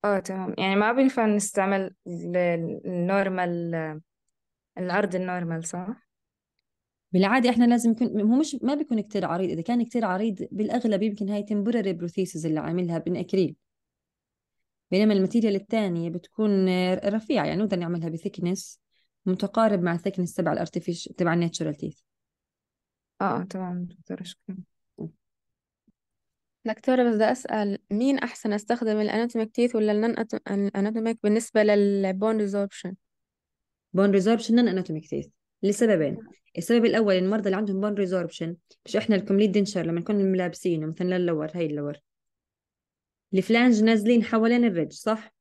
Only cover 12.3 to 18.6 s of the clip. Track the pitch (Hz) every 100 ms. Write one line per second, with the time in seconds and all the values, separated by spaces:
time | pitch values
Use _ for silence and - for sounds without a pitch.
12.3 | 165 160 156 151 175 180 165 165 180 175
13.3 | 190 160 - _ _ _ _ _ _ _
14.3 | _ _ _ _ _ _ 185 214 208 190
15.3 | 233 220 196 - 226 208 170 170 170 -
16.3 | - 214 196 185 180 185 185 202 214 214
17.3 | 262 151 160 214 185 170 175 165 165 202
18.3 | - 175 185